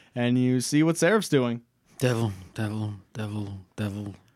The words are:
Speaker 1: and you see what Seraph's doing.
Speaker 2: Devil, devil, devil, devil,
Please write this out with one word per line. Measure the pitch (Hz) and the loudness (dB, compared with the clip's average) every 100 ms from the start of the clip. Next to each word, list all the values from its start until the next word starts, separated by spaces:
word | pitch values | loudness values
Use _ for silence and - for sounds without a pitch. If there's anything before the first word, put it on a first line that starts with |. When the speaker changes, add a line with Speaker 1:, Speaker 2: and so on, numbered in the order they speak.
| _ 123 | _ -2
Speaker 1:
and | 120 123 | 2 2
you | 127 127 | 4 2
see | 120 147 | 2 2
what | 160 165 | 4 4
Seraph's | 165 220 175 | 4 2 2
doing. | 143 123 117 - _ _ - | 2 2 -2 -8 _ _ -2
Speaker 2:
Devil, | 127 117 113 95 90 | 0 2 0 -4 -12
devil, | - 110 107 107 101 - | -8 -6 -4 -6 -8 -12
devil, | - 107 104 101 95 92 - | -10 -8 -6 -8 -10 -12 -8
devil, | 104 101 101 92 _ | -6 -6 -10 -12 _